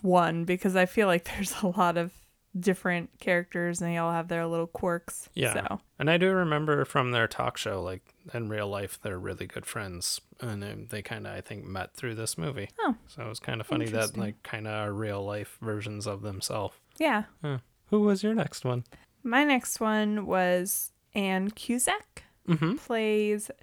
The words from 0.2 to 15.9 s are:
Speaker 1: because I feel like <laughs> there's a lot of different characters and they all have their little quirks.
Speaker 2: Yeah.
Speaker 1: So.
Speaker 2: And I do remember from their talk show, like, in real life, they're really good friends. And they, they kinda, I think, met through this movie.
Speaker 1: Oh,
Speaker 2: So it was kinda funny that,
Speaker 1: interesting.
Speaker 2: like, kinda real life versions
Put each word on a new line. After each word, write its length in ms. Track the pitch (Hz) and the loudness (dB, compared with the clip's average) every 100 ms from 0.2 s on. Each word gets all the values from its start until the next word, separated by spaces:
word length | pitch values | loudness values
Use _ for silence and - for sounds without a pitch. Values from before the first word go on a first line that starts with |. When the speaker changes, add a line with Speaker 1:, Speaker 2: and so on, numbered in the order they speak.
| 170 165 | 6 2
Speaker 1:
because 320 | 170 180 196 185 | 0 0 2 4
I 100 | 180 | 4
feel 200 | - 202 | 4 4
like 160 | 175 | 4
<laughs> 120 | - - | 2 -6
there's 240 | 196 - | -4 0
a 40 | 190 | 0
lot 300 | 180 175 170 | 4 4 4
of 140 | 175 - _ _ _ 185 | -2 -6 _ _ _ -2
different 520 | 185 185 185 175 170 - | 2 2 2 0 -2 -4
characters 640 | - 175 175 175 175 175 | 2 2 2 -2 0 0
and 80 | 170 | 0
they 60 | 170 | 0
all 140 | 170 | 0
have 160 | 170 170 | 0 0
their 180 | 170 165 | -2 0
little 200 | 165 165 | -2 -2
quirks. 600 | - 185 175 - - - | -2 -2 -2 -4 -12 -10
Speaker 2:
Yeah. 200 | - 127 | -2 0
Speaker 1:
So. 260 | - - 104 _ - | 0 -2 -6 _ -2
Speaker 2:
And 100 | 147 | 4
I 80 | 170 | 6
do 120 | 185 | 6
remember 540 | 190 170 151 156 143 135 | 4 2 2 2 2 2
from 240 | 143 123 | 2 2
their 160 | 120 113 | 2 2
talk 280 | - 123 - | 0 -4 -2
show, 240 | 107 98 | -4 -4
like, 320 | 90 92 _ _ 180 | -4 -8 _ _ -10
in 160 | 120 110 | -6 -4
real 200 | 107 101 | -4 -4
life, 300 | 101 98 - | -4 -6 -8
they're 160 | 104 90 | -8 -6
really 280 | 95 95 95 | -6 -8 -8
good 200 | - - | -10 -8
friends. 540 | 113 98 87 - - _ - | -8 -8 -6 -4 -6 _ -10
And 220 | 123 104 | -8 -6
they, 120 | 101 104 107 | -8 -10 -10
they 140 | 107 | -10
kinda, 280 | - 110 104 | -8 -10 -8
I 120 | 98 | -10
think, 220 | - 107 90 | -10 -12 -8
met 260 | 95 92 | -8 -8
through 200 | - 127 | -8 -6
this 240 | 110 113 - | -4 -6 -4
movie. 320 | 160 127 98 - | -4 -6 -8 -4
Speaker 1:
Oh, 140 | 339 226 - | -2 -2 -6
Speaker 2:
So 180 | - 117 | -12 -10
it 20 | |
was 120 | 110 | -8
kinda 220 | - 120 | -6 -6
funny 200 | 107 - 113 | -2 -2 0
that, 60 | |
Speaker 1:
interesting. 300 | 110 110 - | 0 0 -2
Speaker 2:
like, 200 | 104 107 | -4 -6
kinda 480 | - 113 107 107 104 | -10 -8 -4 -4 -2
real 320 | 101 107 101 | -2 -2 -4
life 360 | 98 104 101 - | -4 -6 -8 -8
versions 460 | 113 104 107 | -4 -4 -4